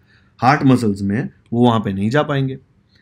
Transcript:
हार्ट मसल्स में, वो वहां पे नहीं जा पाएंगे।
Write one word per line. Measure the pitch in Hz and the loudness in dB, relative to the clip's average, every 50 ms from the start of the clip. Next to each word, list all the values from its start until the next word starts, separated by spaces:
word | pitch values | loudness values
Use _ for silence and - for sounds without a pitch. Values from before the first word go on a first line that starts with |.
| _ _ _ _ _ _ _ - | _ _ _ _ _ _ _ 0
हार्ट | 117 127 147 147 | 2 2 2 4
मसल्स | 143 135 127 117 117 107 98 92 | 4 4 4 4 2 -2 -2 -2
में, | 101 98 101 123 175 - - _ _ _ | -4 -2 -2 -4 -4 -6 -12 _ _ _
वो | 117 120 120 | -2 2 2
वहां | 120 113 110 | 2 2 0
पे | 101 104 | -2 -4
नहीं | 98 98 98 113 | -4 -4 -4 -2
जा | 127 147 | -2 -2
पाएंगे। | 151 151 143 139 135 131 131 131 - _ _ _ _ _ _ _ | -2 -2 -4 -4 -4 -6 -8 -12 -16 _ _ _ _ _ _ _